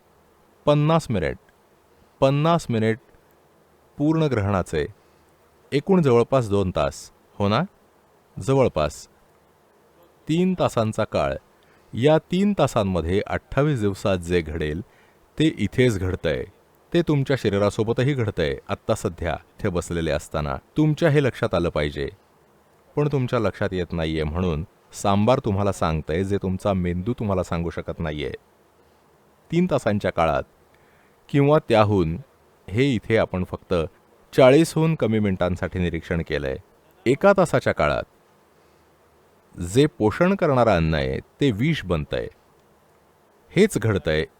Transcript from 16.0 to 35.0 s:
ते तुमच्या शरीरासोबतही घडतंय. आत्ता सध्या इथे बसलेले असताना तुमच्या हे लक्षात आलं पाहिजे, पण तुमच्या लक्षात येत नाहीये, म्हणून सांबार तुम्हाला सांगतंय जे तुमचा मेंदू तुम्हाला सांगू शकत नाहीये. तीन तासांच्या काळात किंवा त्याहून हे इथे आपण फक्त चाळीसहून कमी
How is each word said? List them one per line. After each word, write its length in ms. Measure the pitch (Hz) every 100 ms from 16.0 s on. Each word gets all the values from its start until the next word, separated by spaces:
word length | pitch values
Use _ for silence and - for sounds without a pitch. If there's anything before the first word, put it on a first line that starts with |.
| 90 85 80 65 - _ _ _ _
ते 100 | 170
तुमच्या 340 | 165 147 135 131
शरीरासोबतही 760 | 104 98 101 - 110 117 131
घडतंय. 420 | 135 104 - 76 65 -
आत्ता 260 | 101 -
सध्या 420 | 110 104 85 82 69 - -
इथे 100 | 104
बसलेले 420 | 85 - 85 82
असताना 460 | 73 - 78 71 67 - -
तुमच्या 340 | 156 147 165
हे 120 | 147
लक्षात 320 | 131 - 113
आलं 140 | 87 85
पाहिजे, 400 | 80 76 73 69 - _ _ _ _ _ _ _ -
पण 120 | 147
तुमच्या 260 | 143 123 123
लक्षात 300 | 101 - 98
येत 200 | 92 87
नाहीये, 320 | 85 80 80
म्हणून 400 | 78 82 92 78 92 _ _
सांबार 460 | - 104 101 110 131
तुम्हाला 340 | 117 98 101
सांगतंय 520 | - 90 80 - 82
जे 140 | 98 98
तुमचा 300 | 95 92 104
मेंदू 400 | 95 87 87 101
तुम्हाला 300 | 123 107 92
सांगू 280 | 87 85 82
शकत 280 | 87 85 80
नाहीये. 340 | 80 76 65 - _ _ _ _ _ _ _ _ _ _ -
तीन 160 | 165 180
तासांच्या 400 | 143 110 104 92
काळात 300 | - 80 69 - _ _ _ _ _ _ _ -
किंवा 300 | 143 139 156 -
त्याहून 480 | 110 104 101 80 85 - _ _ _ -
हे 160 | 107 139
इथे 220 | 110 - 110
आपण 280 | 85 92
फक्त 300 | 90 90 - 90 76 _ _ _ _
चाळीसहून 640 | - 131 143 165 160 160
कमी 240 | 160